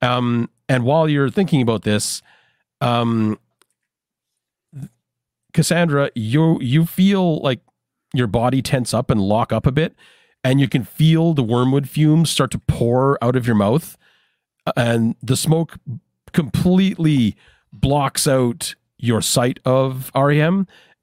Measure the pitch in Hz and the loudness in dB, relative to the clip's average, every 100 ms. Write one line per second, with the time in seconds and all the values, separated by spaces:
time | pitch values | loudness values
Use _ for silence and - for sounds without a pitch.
0 | 123 123 123 120 117 _ - 131 120 151 | -4 -2 -2 -2 -4 _ -4 -2 0 0
1 | 156 147 135 156 185 151 120 110 107 107 | 2 0 0 0 0 2 0 -2 -2 -2
2 | - - - _ _ _ _ _ 127 120 | -2 -8 -14 _ _ _ _ _ -2 0
3 | 117 113 107 107 _ _ _ _ _ _ | 0 0 -2 -4 _ _ _ _ _ _
4 | _ _ _ _ _ _ _ 147 - _ | _ _ _ _ _ _ _ -18 -18 _
5 | _ _ _ _ _ - 156 170 170 143 | _ _ _ _ _ -2 0 0 2 0
6 | 139 - 110 139 160 160 127 147 165 - | -2 -4 -2 2 2 2 0 0 0 2
7 | 185 196 180 151 139 127 - _ _ _ | 2 2 0 0 -2 -4 -8 _ _ _
8 | _ - 120 107 120 135 - 135 120 113 | _ -4 -2 0 0 0 -2 -2 -2 -2
9 | 123 120 98 107 - 113 139 135 156 - | 0 0 0 0 0 -2 0 0 -2 -6
10 | _ _ _ _ 127 135 139 139 110 - | _ _ _ _ 0 2 2 -2 -4 0
11 | 156 160 165 156 113 120 127 135 135 - | 2 4 2 0 0 0 2 0 -2 0
12 | 151 156 160 - 131 - - - 117 123 | 2 4 2 0 -2 -2 -4 0 0 2
13 | 135 139 117 123 113 110 101 131 - - | 0 0 0 0 0 2 2 0 -4 -14
14 | _ _ _ _ _ _ - - 120 117 | _ _ _ _ _ _ -6 -2 0 0
15 | 113 - 113 131 - 160 165 - - 120 | 0 -2 -4 -2 0 0 -2 -8 -16 -16
16 | - _ - - 143 - 180 185 190 196 | -18 _ -4 -4 -2 0 2 2 2 0
17 | 160 143 113 - _ _ _ - 139 147 | 0 2 0 -2 _ _ _ -4 -2 0
18 | 135 - - 135 123 117 - - _ _ | -2 -2 0 2 0 -2 -10 -14 _ _
19 | 117 113 - - 123 - - 131 131 131 | -2 -2 0 0 -2 -2 0 0 0 -4
20 | 131 135 139 147 156 190 190 _ _ _ | -6 -2 2 2 2 0 -2 _ _ _